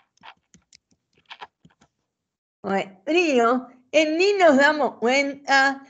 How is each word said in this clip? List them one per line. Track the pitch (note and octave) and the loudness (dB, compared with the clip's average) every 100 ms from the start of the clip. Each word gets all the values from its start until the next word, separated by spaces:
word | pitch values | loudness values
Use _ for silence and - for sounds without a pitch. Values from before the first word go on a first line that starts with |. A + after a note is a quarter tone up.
| _ _ - - _ - _ - _ _ _ _ - - - _ _ _ _ _ _ _ _ _ _ _ | _ _ -20 -20 _ -20 _ -20 _ _ _ _ -20 -20 -20 _ _ _ _ _ _ _ _ _ _ _
resfríos, | G3+ G3 - - - E4 E4+ B3+ A#3 B3+ B3+ - _ | -8 -6 -6 -12 -4 -2 0 0 0 -2 -6 -18 _
y | D4 D#4 | 0 0
ni | D#4+ G4 G4+ | 0 0 2
nos | E4+ C4 | 4 4
damos | C#4+ D4+ B3+ - | 2 0 -4 -4
cuenta, | A3+ C4+ C#4 C#4 - C4+ C4+ C4+ - | -2 -2 -2 -6 -2 0 0 -2 -12